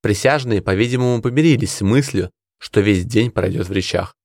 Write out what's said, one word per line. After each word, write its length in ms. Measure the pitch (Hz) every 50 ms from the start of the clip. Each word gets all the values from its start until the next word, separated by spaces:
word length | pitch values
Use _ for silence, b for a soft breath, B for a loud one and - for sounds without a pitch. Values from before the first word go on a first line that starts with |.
Присяжные, 600 | - - 104 - - 135 147 151 131 123 110 95
по-видимому, 600 | - - 95 98 117 120 127 123 127 123 123 117
помирились 520 | 110 123 120 139 160 165 143 - - - -
с 80 | -
мыслью, 500 | 101 98 117 139 135 - - 98 90 90 _ _ _ _ _
что 220 | _ - - - 110
весь 240 | 98 104 101 92 90
день 280 | - 117 110 117 120
пройдёт 360 | - - 92 95 95 - 92
в 60 | 92 98
речах. 420 | 95 92 - - 90 90 - _ _